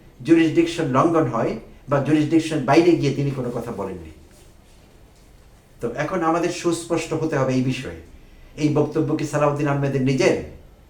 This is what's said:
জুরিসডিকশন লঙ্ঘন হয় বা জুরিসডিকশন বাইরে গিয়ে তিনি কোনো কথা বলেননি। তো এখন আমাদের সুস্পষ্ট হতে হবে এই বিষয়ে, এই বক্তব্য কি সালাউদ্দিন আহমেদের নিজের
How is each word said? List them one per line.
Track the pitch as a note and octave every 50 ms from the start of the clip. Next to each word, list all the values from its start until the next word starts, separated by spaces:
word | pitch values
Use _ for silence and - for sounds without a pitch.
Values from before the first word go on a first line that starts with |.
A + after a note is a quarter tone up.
| - - _ - A#2
জুরিসডিকশন | C#3+ E3 E3 E3 D#3 C#3+ E3+ E3 - - E3 D3 C3+ B2+
লঙ্ঘন | C#3 D#3 - - - C#3 B2+ A#2
হয় | A2 - - G#3+ - - - - - - -
বা | C#3+ C#3 -
জুরিসডিকশন | C#3+ D#3 D3+ D3 - E3 D#3+ D#3 - D#3 C#3+ B2 B2+
বাইরে | D3 E3+ E3+ F3 D#3+ C#3
গিয়ে | C#3+ C#3 -
তিনি | D3 C#3 C#3 C3
কোনো | C3+ B2 A#2+ -
কথা | A#2+ - A#2+ G2+ F#2+
বলেননি। | G2 F#2 F#2 E2+ D#2+ D2+ - - - - - - - - - - - - - - - - - - - - - - - - - - - - - - _ _ - -
তো | C3+ A#2 - F3+ G3+
এখন | - F#3+ F3 E3 D#3+
আমাদের | E3 E3+ E3+ - - -
সুস্পষ্ট | - F3 E3 E3 - - E3+ D#3+ - - D#3 -
হতে | D#3+ D#3 D3+ C3+
হবে | C3 C3 C3
এই | B2+ B2+ C3+
বিষয়ে, | B2+ - - - E2 - - - - - - - - - - - - -
এই | D3+ D3 C3
বক্তব্য | D3+ - - - D#3+ D3 C3+ - -
কি | D#3 - -
সালাউদ্দিন | D3 D3 D3 C#3+ C#3 D3 C#3+
আহমেদের | C#3 C#3 C#3 C#3 C3 C3+ B2+ C3+
নিজের | C3+ B2+ F#3 D#3+ - - - - - - - - - - -